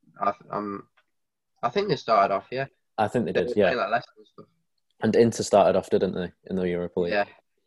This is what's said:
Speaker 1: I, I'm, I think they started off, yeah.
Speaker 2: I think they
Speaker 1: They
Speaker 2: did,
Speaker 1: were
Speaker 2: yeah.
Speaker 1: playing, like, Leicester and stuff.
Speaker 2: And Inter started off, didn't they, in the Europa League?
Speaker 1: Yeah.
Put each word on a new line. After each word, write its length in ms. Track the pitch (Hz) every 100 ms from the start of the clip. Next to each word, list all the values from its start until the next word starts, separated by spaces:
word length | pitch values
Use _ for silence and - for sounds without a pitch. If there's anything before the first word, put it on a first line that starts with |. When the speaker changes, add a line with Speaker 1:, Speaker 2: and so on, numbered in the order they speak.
| _ -
Speaker 1:
I, 140 | 101 - -
I'm, 360 | 101 104 101 - _ _ _ _ _ _ _
I 80 | -
think 200 | 202 202
they 60 | 135
started 380 | - 107 98
off, 140 | 98 -
yeah. 140 | 127 135 _ _ -
Speaker 2:
I 100 | 104
think 180 | 123 107
they 60 |
Speaker 1:
They 100 | 190
Speaker 2:
did, 80 | 175
Speaker 1:
were 40 | 208
Speaker 2:
yeah. 100 | 180
Speaker 1:
playing, 120 | 123
like, 140 | 98
Leicester 200 | 117 - _
and 100 | 107
stuff. 180 | - - _ _ _ _ -
Speaker 2:
And 140 | 110 110
Inter 280 | 117 -
started 320 | 101 101 92 92
off, 160 | -
didn't 240 | 101 95 92
they, 160 | 87 - -
in 100 | 92
the 120 | 90
Europa 320 | 87 87 92
League? 140 | 87
Speaker 1:
Yeah. 120 | 101 101 - _ _